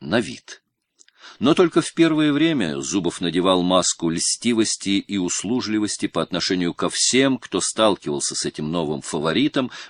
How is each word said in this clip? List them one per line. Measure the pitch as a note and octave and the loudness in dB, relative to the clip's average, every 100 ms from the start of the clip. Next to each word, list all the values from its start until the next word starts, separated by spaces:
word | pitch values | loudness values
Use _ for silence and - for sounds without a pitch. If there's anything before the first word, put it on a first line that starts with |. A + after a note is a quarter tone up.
на | C#2 A2+ | -2 0
вид. | A#2 A2+ - - _ _ _ _ _ _ - - | 0 -8 -16 -20 _ _ _ _ _ _ -20 0
Но | C3 | 2
только | F3 F3 E3+ | 4 4 2
в | - | 0
первое | - E3 D#3 D3+ | 2 2 2 2
время | C#3+ E3 C#3+ E2+ C#2 | 2 2 0 -2 -4
Зубов | C#2 G2 E2+ - | -2 -2 -2 -2
надевал | F2 E2+ F2+ F#2 | -2 0 2 4
маску | F2+ F#2 E2+ - E2+ | 4 2 2 -2 -2
льстивости | E2 - - A#2 A2+ G#2+ - F#2+ G2 | -2 -2 -2 0 2 0 -2 -2 -2
и | - G2+ | -2 -4
услужливости | F2 - G2 B2 A2 G#2+ G#2 - G2+ | -2 -2 -2 -4 -2 -2 -2 -4 -4
по | E2+ | -2
отношению | D#2+ F2 - F#2 F2 | -2 -2 -2 0 -2
ко | - F2+ | -2 -4
всем, | - - B2 C3+ B2+ | -2 0 4 2 0
кто | - F#2+ | -4 -4
сталкивался | - - A2 F#2 D#2 C#2+ - | -2 2 2 2 -2 -4 -4
с | - | -4
этим | D2 - D2+ | -6 -4 -4
новым | E2+ D2+ D2 | -2 -2 -4
фаворитом | - D#2+ D#2+ F2 D3 C#3+ B2 - | -6 -4 0 0 0 0 -4 -6